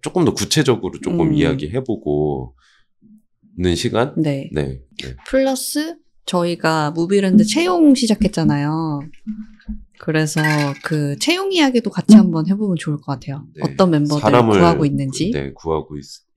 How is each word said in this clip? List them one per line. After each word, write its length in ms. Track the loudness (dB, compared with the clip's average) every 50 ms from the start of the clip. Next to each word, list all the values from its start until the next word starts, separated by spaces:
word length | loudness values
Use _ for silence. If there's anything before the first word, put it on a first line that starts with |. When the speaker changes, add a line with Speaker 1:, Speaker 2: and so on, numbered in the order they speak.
Speaker 1:
조금 240 | -10 -4 -2 0 0
더 80 | 0 0
구체적으로 640 | -2 -4 -2 0 0 2 2 0 0 -2 -8 -8 -6
조금 280 | -6 -4 -2 0 0 0
Speaker 2:
음. 60 | 2
Speaker 1:
이야기해보고는 1200 | 2 0 0 0 -2 -6 -6 -6 -6 -4 -4 -6 -6 -4 -4 -2 -2 -2 -2 -4 -6 -8 -14 _ _ _ _ _ _ _ _ _ _ _ _ -20 _ _ _ _ _ _ _ _ -4 -2 0 0
시간? 380 | 0 -2 -2 -2 -2 -2 -2 -2 -2
Speaker 2:
네. 320 | -2 -2 -2 -6 -8 -8 -6
Speaker 1:
네. 280 | -4 -4 -4 -6 -12 -16 _ _ -16 -14
네. 120 | -14 -14 -16 -12 -2
Speaker 2:
플러스 720 | 0 0 0 0 -2 -4 -6 -6 -6 -6 -6 -6 -10 -16 _ _ _ _ _
저희가 680 | -4 -2 -2 0 -2 -4 -2 -2 -2 0 0 -2 -2
무비랜드 520 | -2 -2 -2 0 0 0 2 4 4 4 4
채용 480 | 4 0 0 0 0 2 4 6 4 4
시작했잖아요. 1040 | 4 2 0 0 0 0 -2 0 0 0 0 0 0 0 -2 -2 -2 -4 -4 -4 -6 -8 -12 -18 -18 -14 -14 -12 -12 -14 -18 -20 _ _ -14 -14 -14 -14 _ _ _
그래서 420 | -8 -4 -2 0 0 0 -2 -2 0 0 0 0 0 -2 -4 -6 -8
그 340 | -6 -4 -2 -2 -4 -4 -4
채용 320 | -2 -2 -2 -2 -2 -2
이야기도 400 | 0 2 2 2 2 0 -2 -2
같이 240 | -6 -6 6 10 10
한번 320 | 10 10 8 0 -2 -2 -2
해보면 280 | -2 -2 -2 -2 -4 -4
좋을 180 | -4 -6 -6 -6
것 80 | -6
같아요. 400 | -8 -10 -10 -8 -12 -12 -12 -12 -16 -12
Speaker 1:
네. 60 | -8 -6
Speaker 2:
어떤 280 | -6 0 0 2 2
멤버들 300 | 2 2 0 0 -2 0
Speaker 1:
사람을 360 | 0 4 4 4 4 6 4 6
Speaker 2:
구하고 260 | 4 4 4 2 0
있는지. 440 | 0 0 -2 -4 -4 -4 -4 -4 -4
Speaker 1:
네, 200 | -4 -4 -6 -8 -10
구하고 440 | -10 -6 -4 -4 -4 -4 -8 -12 -16
있-, 280 | -14 -16 -20 -20 _ _ _